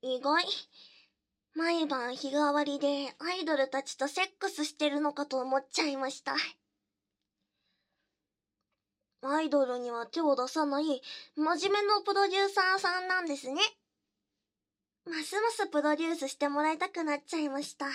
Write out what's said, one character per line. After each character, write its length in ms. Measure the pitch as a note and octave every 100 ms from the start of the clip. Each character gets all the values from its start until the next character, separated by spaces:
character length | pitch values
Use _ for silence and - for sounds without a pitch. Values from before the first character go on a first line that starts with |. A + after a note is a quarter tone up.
意 200 | B3+ B3+
外。 240 | C4+ D#4+ F4+ G#4 - - - - _ _ _ _ _ D#4
毎 320 | E4 E4+ D#4
晩 280 | C4+ A#3+ C4
日 140 | C#4
替 220 | C#4+ D4
わ 120 | C#4+
り 160 | D4 C#4
で 360 | C#4+ C#4+ C#4 -
ア 140 | D#4
イ 100 | F4+
ド 140 | D#4+ D4
ル 100 | C4+
た 140 | C4+
ち 140 | C#4 -
と 100 | C#4
セ 140 | D4
ッ 160 | F#4+ _
ク 100 | G4
ス 140 | F4 D4+
し 120 | -
て 120 | D4+
る 120 | C#4+
の 120 | D4
か 120 | D4 D4
と 140 | C4
思 180 | B3+ C4+
っ 100 | C4+
ち 140 | -
ゃ 60 | D#4+
い 100 | C4+
ま 120 | C4
し 140 | C#4
た。 100 | - - - - _ _ _ _ _ _ _ _ _ _ _ _ _ _ _ _ _ _ _ _ _ _ _ _ _ _
ア 180 | C4+ D4
イ 80 | D#4+
ド 160 | D4 C4
ル 120 | B3
に 120 | A#3+
は 140 | A#3 A3+
手 160 | -
を 140 | D#4+ C4
出 120 | B3+
さ 180 | D#4 D4
な 140 | C#4
い 220 | D#4 C4 - - - -
真 340 | D#4 E4+ F#4+
面 140 | G4+
目 60 | G4+
な 120 | G#4
プ 120 | G4+
ロ 160 | G4 G4
デ 80 | F#4
ュ 80 | G4
ー 40 |
サ 260 | G4+ F#4 F#4+
ー 20 |
さ 200 | F#4+ F4+
ん 80 | F#4
な 140 | F#4
ん 40 | E4+
で 100 | C#4
す 160 | B3+
ね。 100 | C#4+ A4 A4 _ _ _ _ _ _ _ _ _ _ _ _ -
ま 180 | E4
す 180 | D#4 F#4+
ま 80 | A4
す 160 | A4+ G4
プ 140 | D4
ロ 140 | D4 D4+
デ 80 |
ュ 80 | E4
ー 40 | E4
ス 120 | C4+
し 60 | -
て 120 | C#4+
も 140 | C#4+
ら 100 | D4+
い 60 | D#4
た 100 | F#4
く 160 | F#4
な 120 | D#4+ D4
っ 80 | -
ち 80 |
ゃ 60 | E4
い 100 | D4
ま 140 | C4+
し 120 | D4 -
た。 120 | C#4